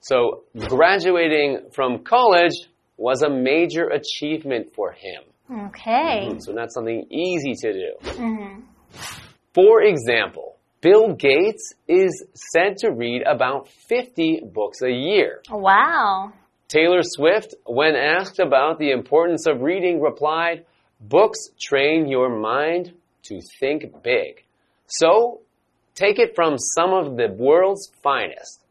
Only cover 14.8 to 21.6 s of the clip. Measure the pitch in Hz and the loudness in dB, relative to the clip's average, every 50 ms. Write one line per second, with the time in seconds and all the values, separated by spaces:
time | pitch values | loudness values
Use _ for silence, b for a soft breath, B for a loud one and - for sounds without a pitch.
14.8 | 127 127 127 123 131 160 208 202 147 87 - - _ - 220 214 196 190 196 202 | -4 -4 -4 -4 -4 0 0 2 0 0 -2 -12 _ -14 -12 -4 2 4 4 4
15.8 | 247 302 339 311 240 208 196 190 190 208 - _ _ _ _ _ _ _ - 151 | 4 2 0 0 0 0 -2 -4 -6 -10 -16 _ _ _ _ _ _ _ 0 2
16.8 | 160 170 180 180 160 - - - 139 160 185 220 214 - - - _ - 123 123 | 4 4 4 2 0 -2 -4 0 2 2 2 2 0 -6 -20 -20 _ -6 -2 0
17.8 | 147 160 156 131 131 147 160 175 190 190 - - 190 156 135 131 135 151 160 156 | 2 2 2 2 0 0 0 0 -2 -6 -2 -2 0 2 2 2 2 2 -2 -2
18.8 | 156 143 135 123 110 - - 151 165 175 170 151 156 165 151 123 127 147 180 196 | -2 -2 -2 -2 -2 0 0 2 2 2 -2 -2 -2 -2 -2 0 -2 -2 -2 0
19.8 | 175 180 175 160 143 151 135 127 143 151 156 165 170 170 170 170 165 _ _ _ | -2 -2 -2 0 -2 -2 -2 -2 -2 -2 -2 -2 -2 -4 -4 -6 -12 _ _ _
20.8 | _ _ _ _ 113 104 120 160 208 - - - - - _ _ | _ _ _ _ -14 0 4 4 4 4 2 -6 -16 -16 _ _